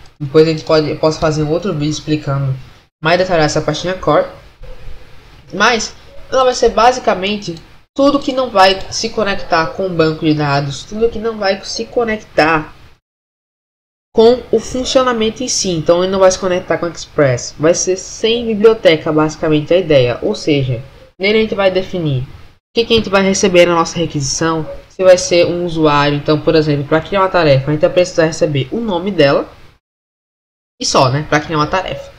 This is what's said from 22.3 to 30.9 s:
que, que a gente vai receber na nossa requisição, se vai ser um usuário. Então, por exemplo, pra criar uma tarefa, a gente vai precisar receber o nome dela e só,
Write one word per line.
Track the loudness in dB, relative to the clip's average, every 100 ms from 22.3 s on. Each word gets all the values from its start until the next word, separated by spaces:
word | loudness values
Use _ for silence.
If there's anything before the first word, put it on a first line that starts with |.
| -14 -20 _ _
que, | -2
que | 2
a | 2
gente | 2
vai | 2
receber | 2 2 2 0
na | 0
nossa | 0 -2 -4
requisição, | -4 -4 -4 -2 -2 -2 -6 -12 -14
se | 0
vai | 4 4
ser | 2 0 2
um | 0
usuário. | -4 0 2 2 2 0
Então, | 0 0
por | 2
exemplo, | 2 2 0 0
pra | -2
criar | 0 0
uma | 2
tarefa, | 2 4 4 2
a |
gente | 0
vai | 2
precisar | 2 0 2 0
receber | 2 -2 -2 -4
o | -4
nome | -4 -4 -2
dela | 2 2 2 -2 -12 -20 _ _ _ _ _ _ _ _ _ _ -10
e |
só, | 0